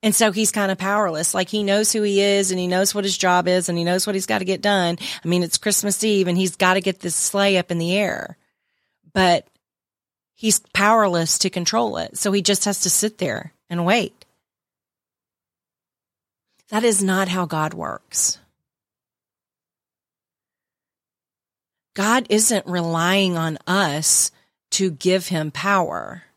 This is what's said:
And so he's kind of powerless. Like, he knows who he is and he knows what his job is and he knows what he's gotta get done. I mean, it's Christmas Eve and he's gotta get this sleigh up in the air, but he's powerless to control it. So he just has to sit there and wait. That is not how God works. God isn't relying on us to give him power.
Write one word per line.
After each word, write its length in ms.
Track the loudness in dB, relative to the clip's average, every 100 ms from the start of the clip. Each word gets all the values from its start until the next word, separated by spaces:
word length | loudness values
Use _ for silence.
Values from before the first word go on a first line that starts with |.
And 100 | 2
so 180 | 2 2
he's 180 | 2 -2
kind 220 | 0 -2
of 60 | -2
powerless. 540 | 0 0 0 -2 -2
Like, 160 | -2 -2
he 140 | -2
knows 300 | 0 2 2
who 100 | 0
he 180 | 2 2
is 300 | 4 2 0
and 80 | -2
he 80 | 0
knows 260 | 2 0
what 120 | 0
his 120 | -4 0
job 300 | 2 2 2
is 220 | 0 0
and 100 | -2
he 60 |
knows 200 | 0 0
what 120 | 0 -4
he's 100 | -2
gotta 180 | -2
get 160 | -2 -2
done. 380 | 0 2 0 -2 -8 -8
I 40 | -2
mean, 160 | 0
it's 140 | 0 -2
Christmas 440 | -2 -2 -2 -2
Eve 240 | 0 2 2
and 100 | 2
he's 200 | 0 2
gotta 240 | 2 2
get 180 | 0 -4
this 160 | -6
sleigh 420 | -4 -2 0 2 2
up 140 | 0
in 80 | -2
the 180 | 0 0
air, 400 | 0 -4 -10 -14 _ _ _ _ _ _ _
but 340 | 2 4 4 0 _ _ _ _ _ _ _ _
he's 240 | _ 0 0 _
powerless 680 | 0 4 4 4 2 0 0
to 120 | -2
control 480 | -2 -2 -2 -2 -4
it. 200 | -8 -4
So 140 | -2
he 100 | 0
just 220 | 2 0
has 160 | 0 -2
to 100 | -2
sit 280 | 0 -2 -4
there 340 | -6 -4 -10 _ _
and 160 | -4 2
wait. 380 | 0 0 _ _ _ _ _ _ _ _ _ _ _ _ _ _ _ _ _ _ _ _ _ _ _ _ _ _
That 120 | 0
is 180 | 2 2
not 280 | 2 0 0
how 160 | -2
God 300 | -2 -2 -4
works. 640 | -4 -8 -10 _ -2 -2 -4 _ _ _ _ _ _ _ _ _ _ _ _ _ _ _ _ _ _ _ _ _ _ _ _ _ _ _ _ _ _ _ _ _ _ _
God 320 | -4 0 0 2
isn't 380 | 2 2 0 -2
relying 680 | -4 -2 0 2 2 2 0
on 220 | -2 -4 -2
us 640 | 0 0 0 0 0 0 _ _ _ _
to 180 | -2 -2
give 380 | 0 0 0 0
him 220 | -4 -4
power. 720 | -4 0 2 0 -4 -8 -14 -20